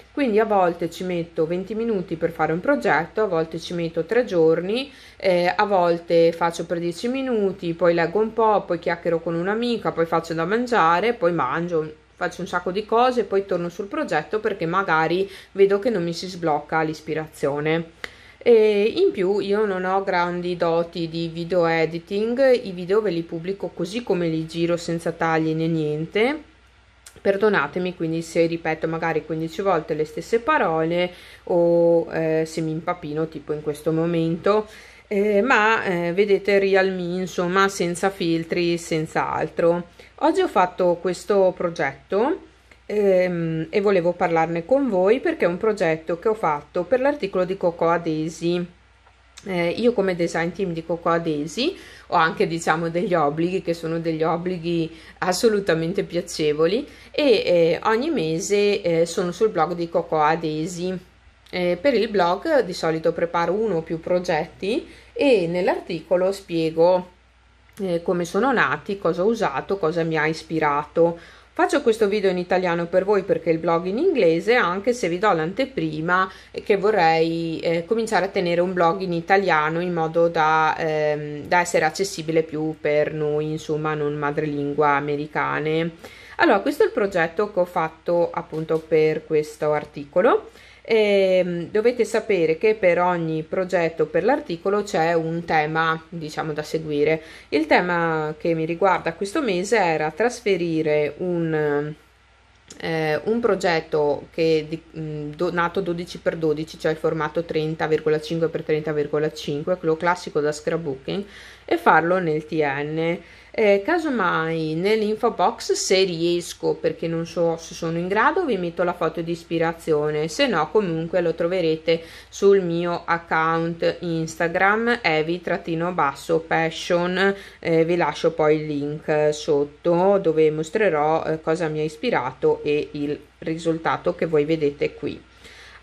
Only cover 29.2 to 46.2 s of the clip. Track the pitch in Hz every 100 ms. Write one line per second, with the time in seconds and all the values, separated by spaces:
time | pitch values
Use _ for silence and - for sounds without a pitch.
29.2 | 151 160 160 - 196 170 160 151 151 -
30.2 | 165 233 233 311 202 160 160 175 180 180
31.2 | - - - 180 170 170 170 170 160 165
32.2 | 160 160 160 165 160 156 160 175 151 147
33.2 | 160 160 - 151 151 147 - 160 165 170
34.2 | 165 165 196 214 214 - - - - 202
35.2 | 208 202 240 247 214 226 208 175 170 170
36.2 | 202 196 196 196 196 190 190 185 175 180
37.2 | 185 - 175 190 196 190 175 175 196 190
38.2 | 170 165 165 180 170 170 - 160 160 -
39.2 | 139 143 156 - 170 175 175 - - -
40.2 | 302 381 359 214 185 - 180 175 190 175
41.2 | - 202 185 175 180 165 143 135 - 190
42.2 | 254 370 - _ _ - - 208 202 185
43.2 | 180 175 165 160 160 220 202 190 170 175
44.2 | 180 165 160 170 170 262 277 185 190 254
45.2 | 349 320 190 175 220 202 170 160 - 170